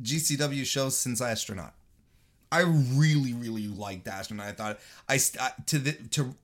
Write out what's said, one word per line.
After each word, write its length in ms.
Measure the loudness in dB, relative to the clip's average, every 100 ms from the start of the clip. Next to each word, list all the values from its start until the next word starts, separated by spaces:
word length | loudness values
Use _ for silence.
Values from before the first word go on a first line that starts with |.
G 160 | -2 0
C 180 | 0 0
W 280 | 0 -2
show 240 | -2 0 0
since 320 | 0 -2 -2
Astronaut. 520 | -2 -2 -4 -8 -12 -18 _ _ _ _ _ _ _
I 120 | 4
really, 680 | 6 6 4 6 6 6 2
really 360 | -2 -4 -4 -6
liked 400 | -6 -8 -8 -8
Astronaut. 400 | -8 -8 -8 -8
I 40 |
thought 280 | -6 -6 -8 -14 -10 0
I 100 | 2
st-, 220 | 2 0
uh, 100 | -4 -4 -2
to 120 | 0
the, 140 | 0
to, 420 | -4 -4 -2 -2 -6